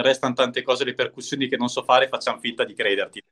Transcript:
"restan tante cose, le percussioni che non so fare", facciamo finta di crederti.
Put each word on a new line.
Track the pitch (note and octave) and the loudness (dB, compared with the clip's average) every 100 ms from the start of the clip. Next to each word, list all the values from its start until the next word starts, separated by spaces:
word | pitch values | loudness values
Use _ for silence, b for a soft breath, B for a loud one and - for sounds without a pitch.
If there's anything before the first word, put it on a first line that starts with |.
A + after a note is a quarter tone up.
"restan | B2 C3 C3 | 2 2 2
tante | B2 B2+ B2+ | 2 0 0
cose, | C#3 B2+ C3 | -2 0 -2
le | |
percussioni | B2 B2 - - C#3 C3 | -2 -4 -6 -8 -4 -2
che | B2+ | -2
non | B2 | -2
so | C3 | -2
fare", | - C3 C3+ | 4 4 4
facciamo | A#2+ - A2+ | -2 -4 -4
finta | A#2 A2+ | -4 -4
di | A#2 | -4
crederti. | G2+ G#2+ G2 F#2+ G#2 - | -2 -2 0 -2 -8 -20